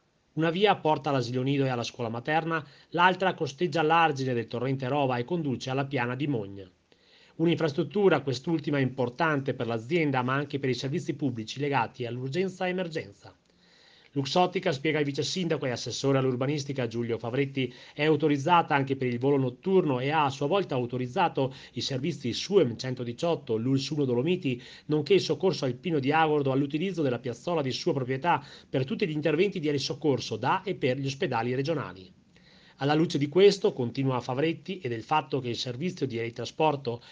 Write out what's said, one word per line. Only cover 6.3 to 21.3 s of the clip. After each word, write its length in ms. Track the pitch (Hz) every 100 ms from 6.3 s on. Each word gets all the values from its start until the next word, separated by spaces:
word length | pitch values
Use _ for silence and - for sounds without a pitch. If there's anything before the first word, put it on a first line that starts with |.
| 127 98 98 92 _ _ _ _ _ - -
Un'infrastruttura, 840 | 165 165 165 139 143 202 196 151
quest'ultima, 560 | 139 123 - 165 165 143
importante 760 | 127 131 123 123 165 147 135 -
per 100 | 117
l'azienda, 560 | 117 113 175 151 131
ma 140 | 123 135
anche 240 | 143 139
per 100 | 135
i 60 | 123
servizi 400 | 139 165 - 135
pubblici 440 | 143 113 107 -
legati 460 | 139 135 110 - 117
all'urgenza 640 | 123 131 151 190 185 185
e 20 |
emergenza. 680 | 185 175 156 101 - - - _ _ _ _ _ _ _
Luxottica, 580 | 139 139 180 180 185 185
spiega 260 | 135 160 151
il 80 | 143
vice 160 | 139
sindaco 460 | 139 185 180 151 139
e 20 |
assessore 480 | 117 - 110 139 135
all'urbanistica 680 | 131 123 135 147 135 135 120
Giulio 320 | 117 117 113
Favretti, 520 | 117 127 139 139 131 - -
è 100 | -
autorizzata 720 | 151 151 156 147 135 175 170
anche 220 | 139 135 135
per 120 | 127
il 120 | 120
volo 180 | 135 143
notturno 640 | 127 123 185 190 156 123
e 100 | 135
ha 160 | 156 143
a 60 |
sua 160 | 135 143
volta 260 | 196 170
autorizzato 800 | 139 120 127 123 127 175